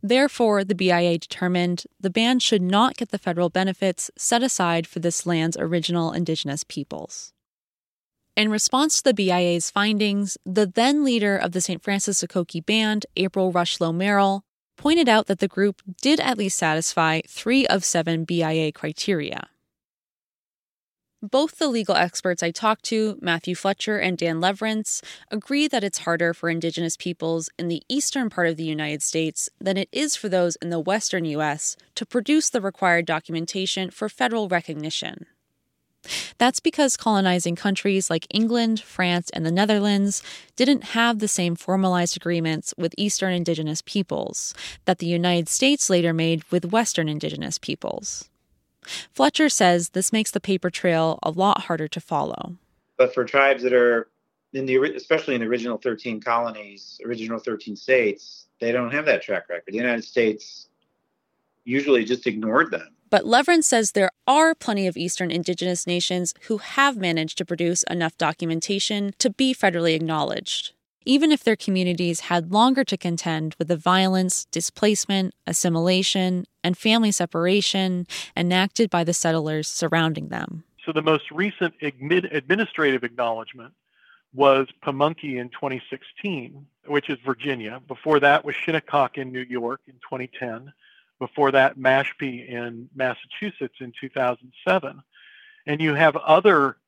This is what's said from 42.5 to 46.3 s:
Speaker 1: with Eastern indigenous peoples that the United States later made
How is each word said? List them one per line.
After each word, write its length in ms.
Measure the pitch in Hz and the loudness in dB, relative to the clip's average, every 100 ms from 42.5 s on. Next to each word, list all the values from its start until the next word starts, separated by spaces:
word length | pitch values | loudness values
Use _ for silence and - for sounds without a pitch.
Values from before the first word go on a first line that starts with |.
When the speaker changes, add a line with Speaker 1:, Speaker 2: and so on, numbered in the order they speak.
| 156 - - | -2 -6 -4
Speaker 1:
with 160 | 170 - | -4 -2
Eastern 360 | 208 - 190 | -2 0 -2
indigenous 480 | 180 170 160 156 165 | 0 0 -2 -2 -6
peoples 720 | - 202 185 71 - - - - - - - | -4 -4 -2 -4 -6 -8 -10 -12 -16 -6 -2
that 140 | 185 | -2
the 80 | 170 | 0
United 420 | 175 180 175 165 | 0 2 0 0
States 400 | - 262 285 - | 0 2 2 2
later 240 | 180 170 | 2 2
made 300 | 165 165 | 2 0